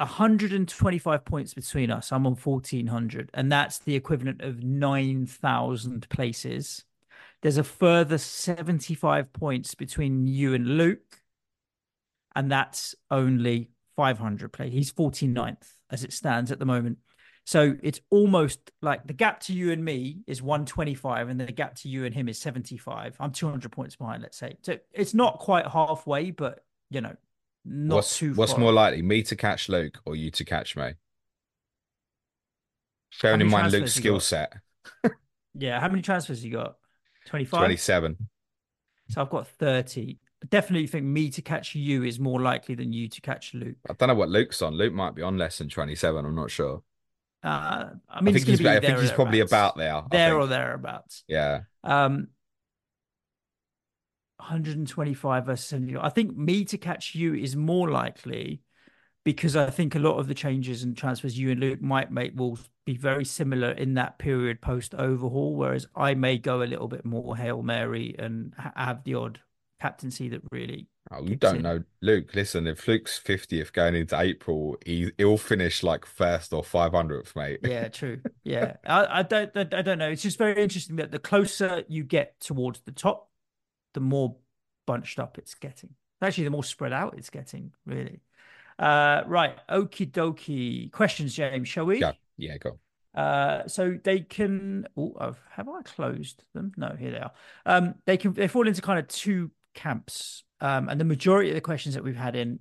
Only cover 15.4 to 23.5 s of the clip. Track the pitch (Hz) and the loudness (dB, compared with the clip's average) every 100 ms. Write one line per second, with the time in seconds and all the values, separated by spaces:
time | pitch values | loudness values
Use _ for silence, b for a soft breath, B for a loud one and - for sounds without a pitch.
15.4 | 117 - - _ _ 113 127 - 151 117 | -2 -6 -18 _ _ -10 -8 -6 0 0
16.4 | 120 - 131 123 117 117 b b b b | 0 -2 0 0 0 -6 b b b b
17.4 | - 160 147 139 151 143 _ 202 208 185 | 2 6 6 4 -4 -6 _ 6 8 6
18.4 | 147 - - _ 156 139 - 127 220 220 | 4 -2 -14 _ -4 -2 -6 0 0 0
19.4 | - 185 175 165 160 135 131 165 - 131 | -6 -2 0 -2 -2 -4 -6 -10 -12 -8
20.4 | 131 147 147 - 151 135 135 117 120 127 | -2 -2 -2 -4 -4 -4 -4 -4 -4 -6
21.4 | 123 113 139 - 139 131 127 123 123 107 | -6 -6 -8 -8 -10 -6 -4 -4 -6 -6
22.4 | 156 127 120 120 - 113 117 - 143 135 | -8 -8 -10 -14 -12 -10 -12 -8 -8 -4
23.4 | 160 | -4